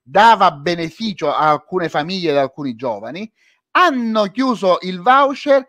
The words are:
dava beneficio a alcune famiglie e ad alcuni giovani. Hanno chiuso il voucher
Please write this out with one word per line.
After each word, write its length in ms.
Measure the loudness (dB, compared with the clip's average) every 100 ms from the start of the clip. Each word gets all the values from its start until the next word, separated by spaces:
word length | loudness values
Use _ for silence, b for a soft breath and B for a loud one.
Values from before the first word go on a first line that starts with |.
dava 480 | _ 4 6 6 4
beneficio 840 | 2 -4 -4 -6 -8 -8 -4 -4
a 180 | 0 2
alcune 380 | 0 -2 -6 -4
famiglie 420 | -4 -4 -4 -2
e 20 |
ad 60 | 0
alcuni 360 | -2 -4 -10
giovani. 560 | -8 -8 -8 -10 -12 -14 _ _ _ _
Hanno 540 | 0 2 0 -2 -2 -2
chiuso 460 | -2 -2 0 0 0
il 200 | -2 -2
voucher 640 | 2 4 2 -2 0 0